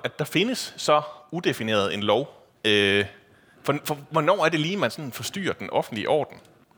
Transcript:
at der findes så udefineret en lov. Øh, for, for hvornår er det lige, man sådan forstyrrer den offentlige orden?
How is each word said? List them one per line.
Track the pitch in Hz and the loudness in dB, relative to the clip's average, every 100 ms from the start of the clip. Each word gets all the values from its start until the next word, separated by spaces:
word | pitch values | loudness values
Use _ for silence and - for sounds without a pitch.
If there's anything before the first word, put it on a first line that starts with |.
at | 127 - | -6 -6
der | |
findes | 151 156 220 254 - - | -2 0 0 -2 -8 -6
så | - 151 151 - - | 2 2 2 -12 -12
udefineret | 165 175 135 110 107 98 | -6 -2 -2 0 2 2
en | 101 | 0
lov. | 104 107 143 - _ _ | 2 2 0 -10 _ _
Øh, | 110 104 101 101 98 - _ _ _ _ | 2 4 6 4 0 -6 _ _ _ _
for, | - 143 | -4 -4
for | - 143 143 | -2 -8 -4
hvornår | 160 151 196 | -2 2 2
er | 160 | 2
det | 165 | 2
lige, | 151 202 | -2 0
man | 127 | -2
sådan | - 147 | -2 -12
forstyrrer | - 117 - 175 | -10 -10 -6 -6
den | - 98 | -6 -2
offentlige | 127 156 107 - | -2 -2 -4 0
orden? | 147 135 - - _ _ | 0 -2 -10 -20 _ _